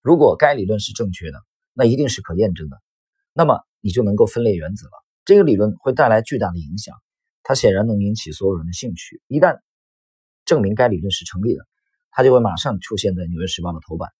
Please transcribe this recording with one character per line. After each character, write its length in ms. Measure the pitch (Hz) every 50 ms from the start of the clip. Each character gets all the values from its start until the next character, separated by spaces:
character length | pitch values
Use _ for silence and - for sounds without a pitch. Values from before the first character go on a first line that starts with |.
如 160 | _ 131 165
果 180 | 165 147 117 90
该 160 | - 151 147 143
理 140 | 131 98
论 140 | 92 107 104
是 120 | 104 - -
正 200 | - 120 98 90
确 180 | - - 80
的， 80 | 71 - _ _ _ _ _ _ _
那 100 | - 120
一 100 | 117 123
定 140 | 135 147 127
是 120 | - -
可 140 | 101 - 85
验 180 | 87 110 101 87
证 160 | - 80 73
的， 80 | 67 - _ _ _ _ _ _ _ _ _ _ _
那 120 | - 165
么 160 | 151 120 - _ _ _ _
你 100 | _ 101
就 120 | 90 123 113
能 140 | 101 101
够 100 | 104 117
分 160 | 107 - 120 117
裂 120 | 110 101
原 200 | 87 78 78 101
子 120 | 104 -
了。 40 | - - - _ _ _ _ _
这 120 | - 196
个 80 | 202 196
理 100 | 156 117
论 220 | 95 104 107 101
会 160 | - _ 135 123
带 160 | - 151 120
来 140 | 110 110 110
巨 160 | - 147 117
大 120 | 104 95
的 80 | 87 87
影 180 | 78 71 82
响， 200 | 104 110 - - - _ _ _ _ _ _ _ _ _
它 100 | - 135
显 180 | 131 - 110 95
然 140 | 95 107
能 140 | 117 110 101
引 160 | 101 101 107
起 160 | 113 - 80 78
所 160 | - 98 95
有 80 | 95
人 100 | 85 80
的 60 | 85 90
兴 240 | - - 123 87
趣。 260 | - - - - - _ _
一 100 | - 151
旦 220 | 180 180 151 - _ _ _ _ _ _ _ _ _ _ _ _ _ _ _ _ _
证 160 | - 170 151
明 140 | 104 95 107
该 140 | 117 127 120
理 100 | 104 82
论 140 | 78 98 92
是 120 | - -
成 160 | - - 92 98
立 120 | 120 110
的， 100 | - - _ _ _ _ _ _ _ _ _
它 140 | _ - 127
就 80 | 131 127
会 80 | 127
马 160 | 117 104 90
上 240 | 90 - 139 113 95
出 160 | - - 110
现 180 | 95 - 101 92
在 120 | 90 90
《纽 140 | 85 87 80
约 60 | 87
时 160 | 92 - - 82
报》 100 | 85 85
的 60 | 80 -
头 100 | - 80
版。 140 | 82 78 - _